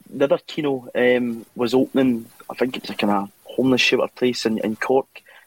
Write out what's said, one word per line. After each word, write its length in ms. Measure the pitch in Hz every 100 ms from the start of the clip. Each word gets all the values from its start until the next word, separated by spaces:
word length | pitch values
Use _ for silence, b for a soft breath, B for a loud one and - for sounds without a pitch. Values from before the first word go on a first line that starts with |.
| -
the 160 | 135 139
other 120 | 175
Keano, 500 | - - 147 131 123 - 123 123
um, 280 | 120 113 107 -
was 180 | 120
opening, 520 | 131 135 135 131 117 117 - -
I 60 | -
think 220 | 127 123
it 60 |
was 60 | -
a 40 | 104
kinda 340 | 104 101 101 _ -
homeless 360 | - 131 127
shelter 300 | - 127 - -
place 300 | 127 120 113
in, 120 | 110
in 160 | 107 110
Cork 460 | - 131 - - - B